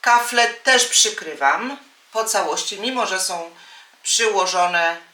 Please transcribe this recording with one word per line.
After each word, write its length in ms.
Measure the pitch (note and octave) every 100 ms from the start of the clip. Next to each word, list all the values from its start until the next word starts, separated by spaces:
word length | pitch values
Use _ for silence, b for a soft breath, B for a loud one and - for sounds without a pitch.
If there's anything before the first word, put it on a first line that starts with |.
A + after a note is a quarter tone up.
Kafle 460 | B3 A#3+ A#3+ A#3+ A#3
też 380 | - C4 B3+ -
przykrywam 920 | - G#3+ - D#3+ D3 C#3 D#3+ B3 C#4 - _ _
po 140 | A3 A3
całości, 540 | - - - - G3
mimo 260 | A3+ B3+ G#3
że 160 | F#3+
są 300 | F#3 F3 E3+ E3+ B B B B
przyłożone 960 | - - A3 G3 F#3 F3+ F3 F3 E3 E3+ -